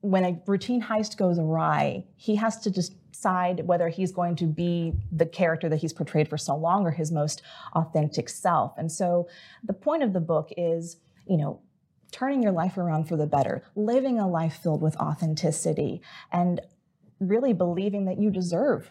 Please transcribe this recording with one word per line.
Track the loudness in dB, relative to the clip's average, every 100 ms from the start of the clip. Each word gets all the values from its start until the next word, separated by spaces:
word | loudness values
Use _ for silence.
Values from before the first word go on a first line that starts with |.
when | 0 2 2
a | 0 0
routine | -2 0 -2
heist | 0 -2 -2 0
goes | 2 2
awry, | 2 2 2 2 2 -2 -10 -10
he | -2 0
has | 0 -2
to | -2
decide | -2 -2 -6 -20 -6 -2 2 0 0 0
whether | 2 2
he's | 0 -2
going | 0 -2 0
to | 0
be | 0 0 0 0 -2 -2
the | 0 0
character | 2 0 2 0
that | 0
he's | -2
portrayed | -4 -2 0 0
for | -2
so | -4 -2
long | 2 2 2
or |
his | -2 -2
most | 0 -2 -4 -12 -18 -6
authentic | -2 0 0 0 -2 -6
self. | -2 2 2 0 -4
And | -6
so | -2 0 0 0 -8 -20 -12
the | -8
point | -4 0 2
of | 2
the | 0
book | 0 0 -2 -2
is, | -2 -2 -4 -14 _ _ 0
you | 2
know, | 0 -6 _ _ _ _ -16
turning | -6 -2 2
your | 2
life | 2 0 0
around | 0 0 0
for | -2
the | 2
better, | 2 2 -2 -6 -4
living | 2 2 2 0
a | 0
life | 0 -2 -2
filled | -2 0
with | 0 0
authenticity, | -2 -2 -2 0 0 0 0 0 -2 -4 -12 -20 -4
and | 0 2 0 -6 _ _ _ _ -4
really | 0 2 2
believing | 2 2 0 -2 0 -2
that | 2
you | 2
deserve | 2 0 0 2 0 -4